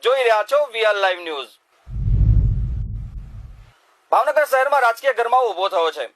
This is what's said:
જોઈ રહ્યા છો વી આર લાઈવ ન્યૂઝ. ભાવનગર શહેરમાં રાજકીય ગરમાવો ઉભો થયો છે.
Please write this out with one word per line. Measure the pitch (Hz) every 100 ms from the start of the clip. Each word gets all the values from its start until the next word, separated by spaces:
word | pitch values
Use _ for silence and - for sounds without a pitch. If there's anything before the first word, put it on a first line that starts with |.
જોઈ | 226 269
રહ્યા | 240 214
છો | 208 269 247
વી | 226 214
આર | 208
લાઈવ | 190 180
ન્યૂઝ. | 170 147 123 _ _ _ - - - - - - - - - - - - - - - - - - - _ _ _ -
ભાવનગર | 180 262 302 294
શહેરમાં | 262 262 285
રાજકીય | 247 233 277
ગરમાવો | 226 233 254 240
ઉભો | 175 190
થયો | 185 165
છે. | 151 117